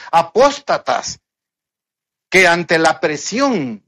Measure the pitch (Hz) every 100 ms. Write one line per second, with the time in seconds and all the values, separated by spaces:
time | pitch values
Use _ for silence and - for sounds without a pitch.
0 | - 170 170 214 277 277 - 160 - 117
1 | - - _ _ _ _ _ _ _ _
2 | _ _ _ 185 180 170 170 165 160 160
3 | 160 147 - 220 277 208 131 107